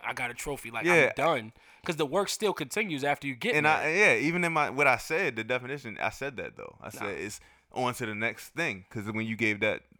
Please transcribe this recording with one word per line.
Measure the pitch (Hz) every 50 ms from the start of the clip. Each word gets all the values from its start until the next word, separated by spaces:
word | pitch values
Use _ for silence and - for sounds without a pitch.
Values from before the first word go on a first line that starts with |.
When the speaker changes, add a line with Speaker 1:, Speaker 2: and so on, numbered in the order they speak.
| -
Speaker 1:
I | 120 120
got | 123 123 120
a | 120
trophy, | - - 151 139 127 - 117
like, | 117 113 110
Speaker 2:
Yeah. | 170 175 165 135
Speaker 1:
I'm | 113 -
done." | - 139 170 156 123 107 110 - _ _ - - - -
'Cause | - 170
the | 151 156
work | 135 143 196 196 -
still | - - 220 202 175
continues | - 156 131 - 208 226 196 156 135 131
after | 143 143 - 143
you | 139 131
get | 117 - - -
Speaker 2:
And | 151 147
I, | 151 156 - -
Speaker 1:
married. | 151 160 196
Speaker 2:
yeah, | 214 185 123 110 127 156
even | 170 180 175
in | 170 165
my, | 156 147 95
what | 113 139 147
I | 135 127 113
said, | - - 160 175 196 151 120
the | 110 110
definition, | 113 127 123 123 123 143 143 127 117 104 -
I | 71 107
said | - - 135 143 127
that, | 95 85 60 -
though. | - - 50 50 -
I | -
Speaker 1:
Nah. | -
Speaker 2:
said | - - - 101 92 71
it's | 90 104 - - - - _ _ _ _ -
on | 113 123 123 120
to | - 123
the | 107 107
next | 107 110 113 107 - - -
thing. | - 147 170 151 101 92 90 -
'Cause | - 117 98 107
when | 107 110 113
you | 113 113
gave | 104 117 107 104 101
that | 110 107 92 - - _ _ _